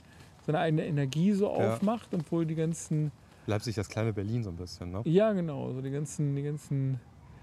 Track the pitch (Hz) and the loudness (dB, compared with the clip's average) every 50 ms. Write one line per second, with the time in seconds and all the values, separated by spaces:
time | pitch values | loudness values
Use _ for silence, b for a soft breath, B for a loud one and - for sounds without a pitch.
0 | B B B B B B B B - - 151 175 165 165 156 156 - 190 156 143 | B B B B B B B B -2 0 0 2 4 4 4 2 2 2 0 0
1 | 139 131 139 156 175 208 208 190 208 - - 82 98 107 113 117 202 202 240 226 | 0 0 2 2 4 4 4 4 2 2 2 2 2 2 2 2 2 0 0 0
2 | - - - 180 147 - 170 170 165 160 165 160 160 165 170 - - - 160 151 | -4 -4 -4 -4 -2 0 0 0 0 0 0 0 0 0 -2 -4 -4 -2 0 0
3 | 151 147 - B B B B B B 113 101 107 - 120 104 110 98 - - 110 | 0 0 -2 B B B B B B -2 0 0 0 -2 -2 -2 -4 -2 -2 0
4 | 110 113 101 101 98 104 113 123 113 98 85 87 90 95 - - 90 87 90 98 | 0 0 0 -2 -2 -2 -2 -2 -2 -4 -6 -8 -8 -10 -10 -10 -8 -6 -6 -4
5 | 120 143 160 190 214 220 208 185 170 160 139 131 123 127 127 131 131 135 135 143 | 0 2 4 4 4 4 2 0 -2 -2 -4 -4 -4 -4 -4 -6 -4 -4 -4 -4
6 | 151 - - - 151 143 139 139 143 147 151 147 - - 143 139 135 135 131 120 | -4 -4 -2 -2 0 0 0 0 -2 -4 -4 -6 -6 -4 -2 0 0 0 -2 -4
7 | - - - - B B B B | -6 -12 -20 -20 B B B B